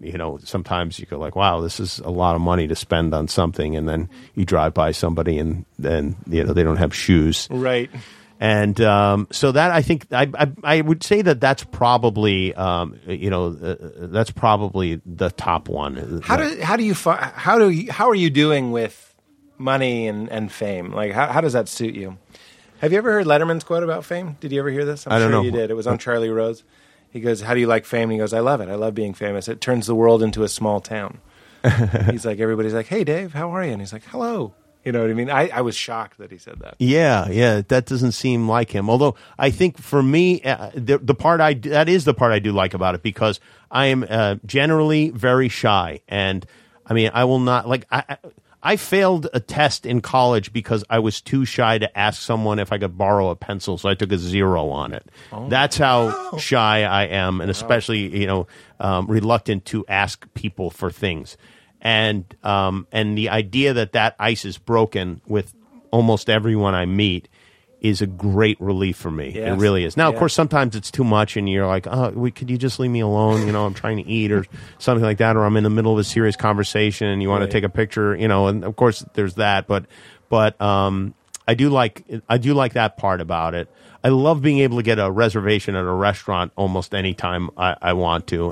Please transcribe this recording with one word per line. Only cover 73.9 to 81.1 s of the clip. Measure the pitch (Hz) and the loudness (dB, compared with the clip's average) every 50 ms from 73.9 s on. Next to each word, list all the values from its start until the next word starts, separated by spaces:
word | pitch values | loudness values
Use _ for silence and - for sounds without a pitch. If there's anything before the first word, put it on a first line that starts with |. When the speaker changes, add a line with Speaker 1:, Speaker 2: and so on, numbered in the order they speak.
| 110 104 | -4 -4
Speaker 1:
to | - - | -4 -4
eat," | 110 113 107 104 | -2 0 0 2
or | 104 101 92 - - - | 2 0 0 -2 -12 -18
<laughs> | - - - - | -18 -20 -20 -4
something | - 131 123 113 113 | 0 2 2 4 4
like | 110 107 - | 2 4 4
that, | 117 113 113 | 4 4 6
or | 110 107 | 4 4
I'm | 104 107 110 | 4 4 4
in | 107 | 4
the | 107 | 4
middle | 107 113 110 113 | 2 2 2 4
of | 110 107 | 2 2
a | 101 | 0
serious | - - 113 113 107 98 | 0 0 2 2 2 2
conversation, | - - 107 104 101 101 - - 107 107 104 101 - 110 101 | 2 2 2 2 2 0 -2 0 0 0 0 0 -2 -2 -2
and | 98 98 | 0 0
you | 98 98 | 0 2
wanna | 101 101 101 | 2 2 0
Speaker 2:
Right. | 98 | 0
Speaker 1:
take | 101 107 98 | 0 0 -2
a | 98 | 0
picture, | - 127 113 101 - 110 107 104 101 | -2 -2 -2 -2 -2 -2 0 0 0
you | 82 110 | 0 2
know, | 110 98 98 98 | 2 4 4 4
and | 98 101 107 87 | 2 2 0 -4
of | 101 107 | -8 0
course, | - 127 120 104 - - - | 2 2 2 2 0 -10 -8
there's | _ - 101 95 87 | _ -2 -2 -2 -2
that, | 107 107 104 101 98 95 | 0 0 2 2 0 0
but, | - 101 98 95 - - - - - - _ _ _ | 0 -2 -2 -2 -8 -20 -20 -20 -20 -20 _ _ _
but, | 117 113 107 107 - - | 4 4 4 4 2 0
um, | 104 104 101 98 98 98 98 95 98 101 | 0 2 2 2 2 0 0 -2 -4 -8